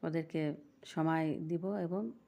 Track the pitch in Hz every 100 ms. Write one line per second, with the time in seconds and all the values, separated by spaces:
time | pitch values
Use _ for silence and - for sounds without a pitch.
0 | 170 160 160 160 151 - - - - -
1 | 160 160 160 147 160 170 185 208 175 180
2 | 220 -